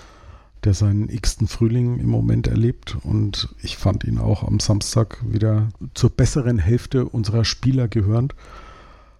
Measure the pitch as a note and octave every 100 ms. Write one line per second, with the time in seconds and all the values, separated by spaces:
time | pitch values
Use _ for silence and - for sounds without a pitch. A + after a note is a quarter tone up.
0 | - - - - _ - G#2+ F#2+ G#2 G2+
1 | A2 A2+ - - G#2+ - A#2 A#2+ A#2+ B2
2 | A#2+ A#2 A2+ A#2 A#2 A2 A#2 - - -
3 | - A2 G#2 - - - - - G2 A2
4 | A2+ A2+ G#2+ G#2 - G#2 - G2+ - A#2
5 | A2 - A2+ G#2+ A2 G#2+ G#2+ - C3 -
6 | A#2 - B2+ D#3+ A#2+ A#2+ E2+ A#2+ - C3
7 | - A#2+ G#2 A2+ G#2+ - C3 C3 A#2 A2+
8 | G2 A2+ C3+ - - - - - - -
9 | - _